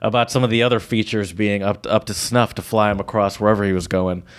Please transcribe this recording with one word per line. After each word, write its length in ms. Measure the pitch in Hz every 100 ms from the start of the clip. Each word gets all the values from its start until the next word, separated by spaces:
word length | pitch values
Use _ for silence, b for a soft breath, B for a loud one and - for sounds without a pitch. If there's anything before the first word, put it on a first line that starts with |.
about 280 | 110 120 117
some 140 | 131
of 60 | 123
the 120 | 117
other 160 | 123 113
features 540 | - 113 104 107 95
being 300 | 87 104 101
up, 240 | 98 101 -
up 160 | 107
to 80 | -
snuff 420 | 95 - 123 110 -
to 40 |
fly 300 | - 110 104
him 100 | 98
across 400 | - 110 98 -
wherever 240 | 104 104
he 80 | 101
was 140 | 92 85
going. 340 | 92 92 90 B